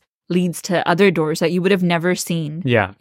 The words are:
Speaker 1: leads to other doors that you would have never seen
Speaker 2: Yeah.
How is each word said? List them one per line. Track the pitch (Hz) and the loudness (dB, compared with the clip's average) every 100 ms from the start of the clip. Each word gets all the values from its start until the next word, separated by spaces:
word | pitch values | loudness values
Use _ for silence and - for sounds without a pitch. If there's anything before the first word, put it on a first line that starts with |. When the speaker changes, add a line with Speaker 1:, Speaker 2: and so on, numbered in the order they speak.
| _ _ - | _ _ -4
Speaker 1:
leads | 180 180 160 | 0 0 -4
to | - 170 - | -4 -2 0
other | 170 196 | 2 4
doors | 165 156 160 | 2 -2 0
that | 165 | 0
you | 180 | 0
would | 180 | 0
have | 196 | 2
never | 175 170 175 180 | 2 0 0 -2
seen | - 165 151 156 135 | -2 -4 -4 -4 0
Speaker 2:
Yeah. | 117 95 101 | 2 2 -4